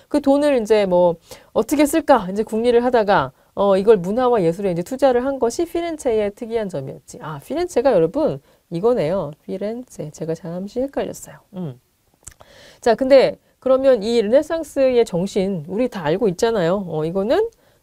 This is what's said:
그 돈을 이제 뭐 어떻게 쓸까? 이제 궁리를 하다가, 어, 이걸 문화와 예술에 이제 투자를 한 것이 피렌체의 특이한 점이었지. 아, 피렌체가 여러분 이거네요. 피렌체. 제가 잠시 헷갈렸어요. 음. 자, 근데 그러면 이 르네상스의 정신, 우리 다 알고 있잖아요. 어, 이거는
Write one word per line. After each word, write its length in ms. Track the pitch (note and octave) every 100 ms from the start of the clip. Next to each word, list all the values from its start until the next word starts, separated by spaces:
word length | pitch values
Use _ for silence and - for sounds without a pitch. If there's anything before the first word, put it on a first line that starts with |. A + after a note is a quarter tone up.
| _
그 140 | D4
돈을 420 | C#4+ C#4 D4 C4
이제 240 | G#3+ A3 G3
뭐 300 | F3+ F3+ E3+ - - _
어떻게 320 | - A3+ C#4+
쓸까? 440 | D4 D#4+ D#4 C4 F3+
이제 140 | G3
궁리를 400 | A3 A3 A#3+ A#3
하다가, 480 | B3 B3 G#3 F#3 C3 - _
어, 220 | - G3+ F#3+
이걸 200 | G3 A3
문화와 480 | E3+ A3 B3 A#3+
예술에 260 | E3 F3 G3
이제 120 | E3+
투자를 420 | F3+ B3+ C#4 A#3+
한 160 | B3+ C4+
것이 240 | A#3 A#3
피렌체의 720 | E4+ E4+ E4+ D4+ C4 A3 G#3 G3+
특이한 320 | A3+ A3+ G3+
점이었지. 500 | E3 C3+ D#3 - -
아, 200 | C#3+ D3+
피렌체가 480 | - C#4+ F4+ - C4
여러분 480 | G#3 D#3+ C4+ D4 C#3 _ _ -
이거네요. 600 | E3+ G#3+ B3 D3+ G3 D3 D3+
피렌체. 680 | - F#3+ G3+ A#3 B3+ - D#3
제가 260 | - D#3+ E3
잠시 440 | E3+ F3 G3 A#3+
헷갈렸어요. 580 | C4+ C#4 G#3+ - - D3 _
음. 260 | F#3 E3+ B2+ _ _ _ _ - _ - - - -
자, 140 | A#3+
근데 440 | A3 C4 C4+ F#3+ - _ _
그러면 460 | B3+ C4 C4+ B3
이 180 | G3+ A#3
르네상스의 840 | G#3 C4 D4+ E4 D#4 - C4 B3
정신, 600 | A3 E3+ G3 G#3+ F#3+ F#3+ D3
우리 220 | F#3 B3+
다 160 | G#3
알고 240 | D3 F3+ A3+
있잖아요. 560 | F3 A3+ A3+ E3 G3 F3+
어, 180 | D#3
이거는 460 | D#3+ F#3 G3+ E4 A4+ _ _ _